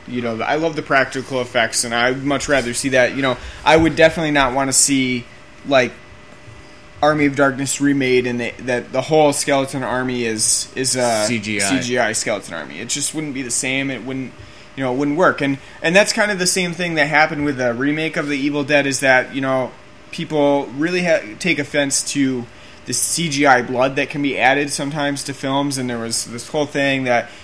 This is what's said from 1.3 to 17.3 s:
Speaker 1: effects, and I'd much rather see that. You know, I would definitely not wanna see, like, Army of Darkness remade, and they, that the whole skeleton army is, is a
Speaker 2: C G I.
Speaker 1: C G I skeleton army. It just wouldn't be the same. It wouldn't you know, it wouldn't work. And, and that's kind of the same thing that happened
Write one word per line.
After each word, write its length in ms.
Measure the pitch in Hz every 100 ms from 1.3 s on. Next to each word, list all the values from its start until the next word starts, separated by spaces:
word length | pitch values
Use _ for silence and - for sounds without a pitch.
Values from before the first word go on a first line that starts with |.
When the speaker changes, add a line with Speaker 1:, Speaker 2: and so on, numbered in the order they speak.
| 131
Speaker 1:
effects, 420 | 113 120 113 -
and 100 | 120
I'd 300 | 120 123 135
much 260 | 139 135 -
rather 240 | 135 120
see 160 | 120 139
that. 260 | 127 123 131
You 60 |
know, 160 | 135 120 - -
I 140 | - 160
would 180 | 160 143
definitely 360 | 160 170 156
not 240 | 147 131 135
wanna 180 | 135
see, 520 | 127 - 135 127 123 - - - - 139
like, 240 | 135 120 - - - - - - - - - - -
Army 280 | 147 151 143
of 80 | 139
Darkness 440 | 135 127 135 -
remade, 460 | 143 139 131 127 123
and 140 | 120
they, 120 | 117 -
that 300 | 127 120 -
the 100 | 131
whole 280 | 135 156 151
skeleton 520 | 139 147 139 135 139
army 420 | 110 127 127 123 117
is, 460 | 110 - - - -
is 200 | 127 127
a 300 | 120 110 107
Speaker 2:
C 100 | 117
G 240 | 107 104
I. 80 | 98
Speaker 1:
C 180 | 92 120
G 120 | 123
I 140 | 110
skeleton 420 | 110 127 101 - 82
army. 240 | 67 78
It 100 | 120
just 240 | 143 -
wouldn't 220 | 156 151 131
be 80 |
the 80 | 123
same. 400 | - 131 135 139
It 120 | 123
wouldn't 300 | 123 131 127 - - - - 131
you 80 |
know, 100 | 131
it 40 | 131
wouldn't 200 | 147 151
work. 240 | 160 -
And, 160 | 139 135 - -
and 140 | 165 185
that's 180 | 208
kind 180 | 233 208
of 80 | 190
the 80 | 180
same 260 | 190 175
thing 220 | 170 175 156
that 120 | 147
happened 380 | 151 156